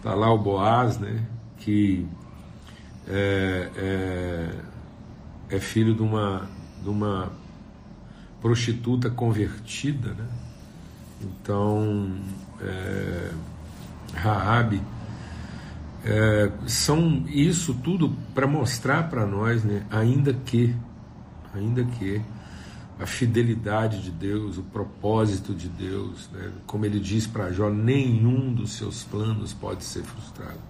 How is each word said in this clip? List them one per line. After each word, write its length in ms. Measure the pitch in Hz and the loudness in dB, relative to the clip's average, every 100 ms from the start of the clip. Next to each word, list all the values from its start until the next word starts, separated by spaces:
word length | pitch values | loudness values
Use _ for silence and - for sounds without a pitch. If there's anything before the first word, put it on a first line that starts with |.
Tá 120 | 110 | 0
lá 180 | 98 110 | 2 6
o 60 | 113 | 6
Boaz, 600 | 101 98 104 117 123 - | 4 4 4 6 4 0
né, 260 | 104 113 113 - - - | -2 -2 -4 -6 -14 -8
que 500 | - 104 101 92 85 82 - - - - - - - - - | 2 4 4 2 -2 -8 -14 -18 -18 -18 -18 -18 -18 -16 -4
é, 640 | 98 101 98 95 92 90 - | 0 2 2 2 0 -2 -4
é, 760 | 95 95 92 90 90 85 82 82 - - - - - - - - - 98 | -2 0 0 -2 -2 -2 -4 -6 -10 -14 -16 -16 -16 -16 -16 -16 -4 -4
é 20 | |
filho 360 | - 110 110 | 0 4 4
de 80 | 107 | 4
uma, 460 | 110 107 104 95 98 95 92 - | 2 2 0 -2 -6 -12 -16 -8
de 60 | 98 | -4
uma 420 | 104 104 95 92 - - - - - - - - - - - | 0 0 0 -4 -8 -16 -18 -18 -20 -20 -18 -18 -18 -18 -2
prostituta 680 | 113 117 - 113 120 123 120 | 2 4 2 0 2 2 2
convertida, 1000 | - 120 107 92 - - - 139 139 104 | 2 2 2 0 -2 -10 -4 -2 -2 -4
né? 160 | 95 117 120 - - - - - - - - | -6 -8 -8 -10 -16 -18 -18 -18 -18 -18 -10
Então, 880 | 104 85 - 101 104 107 107 104 98 95 98 98 - - | -10 -8 -2 2 2 2 2 2 0 -4 -6 -10 -12 -10
é, 680 | 98 95 95 98 95 50 50 82 80 - - - - - - | -8 -6 -4 -4 -4 -4 -6 -8 -10 -12 -14 -14 -14 -12 -10
Raabe, 680 | 80 104 101 95 120 113 98 - - - - - - - - - - - - | 0 2 4 4 4 4 2 -2 -8 -10 -10 -10 -10 -10 -12 -12 -12 -12 -6
é, 480 | 107 107 107 107 104 - 127 | 0 4 6 6 4 2 -2
são 580 | - - 151 170 135 - | 0 4 6 6 4 2
isso 440 | 143 160 170 - | 4 6 4 0
tudo 420 | 120 165 190 151 - - | -2 0 2 2 0 -4
pra 120 | - 143 | 0 2
mostrar 640 | 151 117 - - 147 165 | 4 2 0 2 2 2
pra 160 | 131 | 0
nós, 400 | 104 98 110 117 | 0 2 2 4
né, 220 | 107 101 101 | 2 0 0
ainda 440 | 107 113 139 143 | 2 4 6 4
que, 420 | 123 - 117 120 - - - - - - - - | 2 2 4 4 2 -6 -14 -16 -18 -18 -18 -12
ainda 280 | 101 107 123 | -4 0 2
que 380 | 117 - 95 104 113 - - - - - - - | 0 -2 -2 -2 -4 -12 -14 -16 -16 -16 -16 -10
a 60 | 87 | -6
fidelidade 960 | - 120 110 117 113 101 110 113 104 | 0 2 4 4 2 0 2 2 0
de 80 | 90 | -6
Deus, 480 | 82 98 104 104 90 | -6 -2 -2 -2 -6
o 40 | |
propósito 920 | 92 104 95 - 104 110 107 95 - | -6 -6 -6 -2 2 4 4 2 -2
de 140 | 90 90 | -6 -6
Deus, 600 | 82 92 98 98 87 - | -6 -6 -4 -6 -10 -12
né, 220 | 95 95 92 - | -10 -10 -10 -6
como 180 | 107 | -2
ele 160 | 104 104 | 0 0
diz 260 | 87 110 - | 2 0 0
pra 240 | 107 92 | -2 -2
Jó, 200 | 92 104 | 2 2
nenhum 800 | 104 113 139 131 110 113 127 131 | 4 4 4 4 6 6 6 2
dos 220 | 107 104 | 0 -2
seus 280 | - 107 - | -4 -6 -6
planos 520 | - 104 110 107 95 | -6 -2 0 -2 -4
pode 280 | - - - | -8 -8 -6
ser 200 | - - | -6 -8
frustrado. 580 | - - - - - - | -8 -12 -14 -14 -12 -12